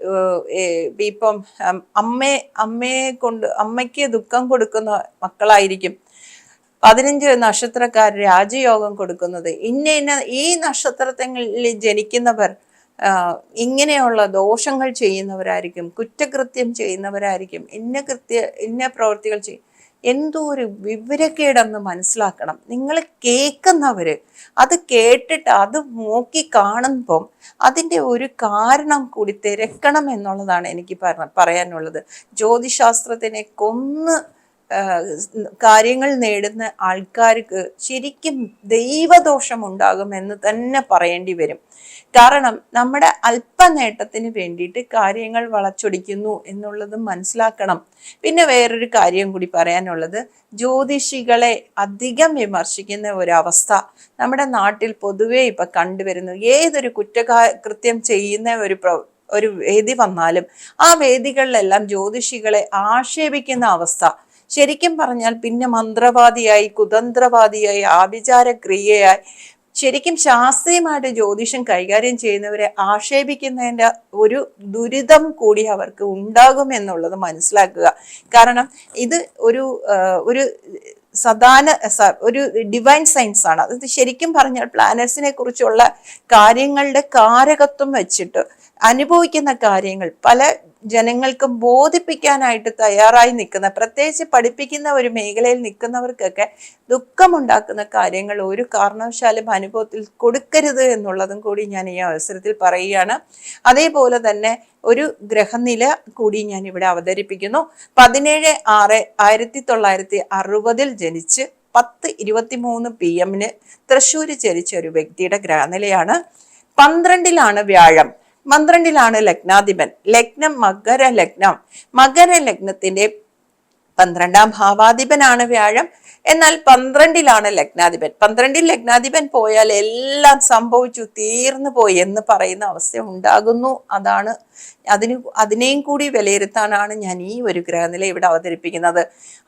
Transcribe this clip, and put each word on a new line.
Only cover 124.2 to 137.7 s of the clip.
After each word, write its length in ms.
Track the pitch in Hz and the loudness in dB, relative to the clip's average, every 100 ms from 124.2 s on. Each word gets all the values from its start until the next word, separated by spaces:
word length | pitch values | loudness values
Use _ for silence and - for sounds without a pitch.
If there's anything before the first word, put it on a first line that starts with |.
| 175 190 220 214 | 4 6 6 4
ഭാവാധിപനാണ് 880 | 202 202 220 233 262 294 269 240 | 2 6 6 6 2 4 4 4
വ്യാഴം. 460 | 240 233 208 226 339 _ _ _ - | 2 2 2 2 -2 _ _ _ 0
എന്നാൽ 340 | 320 311 320 269 | 4 4 4 6
പന്ത്രണ്ടിലാണ് 920 | 254 262 277 320 330 294 220 208 196 | 6 6 4 4 6 4 4 4 -2
ലഗ്നാധിപൻ. 520 | 143 175 175 170 156 - | -2 0 0 0 -6 0
പന്ത്രണ്ടിൽ 420 | 208 220 254 285 | 0 2 2 2
ലഗ്നാധിപൻ 640 | 330 285 240 240 262 311 285 | 2 0 2 2 2 -2 0
പോയാൽ 400 | 254 214 220 214 | 0 2 4 4
എല്ലാം 680 | 208 214 233 262 285 294 277 | 2 0 -4 -4 4 6 6
സംഭവിച്ചു, 640 | - 226 233 247 247 240 | 4 2 4 0 0 -6
തീർന്നു 680 | 220 - 214 233 262 269 277 | -14 -8 -6 -2 -2 -2 -4
പോയി 240 | 247 214 | 2 4
എന്ന് 260 | 185 180 208 214 | 4 0 -2 0
പറയുന്ന 360 | - 185 185 | 2 2 -4
അവസ്ഥ 340 | 208 160 - 233 | -8 -6 -8 -8
ഉണ്ടാകുന്നു. 840 | 220 185 190 - 214 233 262 262 _ | -10 -2 2 2 2 -2 -2 -6 _
അതാണ് 440 | 202 196 202 208 226 _ _ - _ - | -6 -2 -2 -4 -10 _ _ -20 _ -2
അതിന്, 280 | 208 226 247 247 - | -2 0 -6 -8 -2
അതിനെയും 440 | 214 214 254 285 | -2 0 0 -2
കൂടി 280 | 285 285 285 | -2 -4 -2
വിലയിരുത്താനാണ് 840 | 254 202 202 196 220 208 208 208 | -2 0 -2 -2 -4 -2 -2 -4
ഞാൻ 280 | 214 196 180 | -8 -10 -10
ഈ 180 | 180 233 | -12 -8
ഒരു 240 | 240 175 | -6 -6
ഗ്രഹനില 360 | 175 | -4